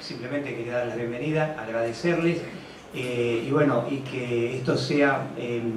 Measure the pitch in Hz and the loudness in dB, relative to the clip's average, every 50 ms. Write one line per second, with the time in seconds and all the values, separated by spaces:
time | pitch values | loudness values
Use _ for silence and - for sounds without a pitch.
0 | - - 156 120 120 127 143 143 139 131 117 117 113 120 123 123 120 117 113 120 | -10 -10 -10 -8 -6 -4 -4 -4 -4 -4 -6 -6 -4 -2 -2 -2 0 -2 -2 -2
1 | 117 117 120 123 143 156 156 156 156 151 - - 113 113 113 117 117 117 117 - | -2 -2 -2 -2 -2 0 2 2 2 0 -2 -4 -6 -4 -2 0 0 0 -2 0
2 | - 175 170 160 165 170 165 - - - - - - - - - - - - 127 | 2 2 2 4 4 2 2 0 -2 -8 -10 -12 -14 -14 -16 -16 -16 -10 -8 -6
3 | 123 123 123 120 120 120 117 117 - 135 139 147 143 135 123 117 - 139 139 127 | -4 -2 0 0 2 2 2 0 2 2 4 6 6 6 6 4 2 0 -2 -4
4 | - - 127 123 120 120 120 117 117 120 131 131 - - 131 131 - - 147 143 | -4 -4 -4 -4 -2 0 0 2 2 0 0 -2 0 0 2 2 2 2 4 4
5 | 143 139 135 - - - - 127 123 120 120 117 117 117 110 | 6 4 4 2 0 -4 -6 -6 -4 -2 -2 -2 0 -2 -2